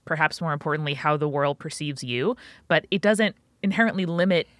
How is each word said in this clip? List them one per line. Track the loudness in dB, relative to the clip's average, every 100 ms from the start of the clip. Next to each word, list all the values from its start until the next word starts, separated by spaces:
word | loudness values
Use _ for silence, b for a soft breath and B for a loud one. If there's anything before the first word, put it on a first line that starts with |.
| -6
perhaps | 0 0 0
more | -4
importantly, | -4 -2 -2 -2
how | -2 0 0
the | 0
world | 0 -2 -2
perceives | -10 -8 -8 -6
you, | -6 -2 -2 -4 b b _
but | 0 2
it | 2
doesn't | 2 4 0 -2 _ _
inherently | -2 2 0 0 -2
limit | 2 4 2 0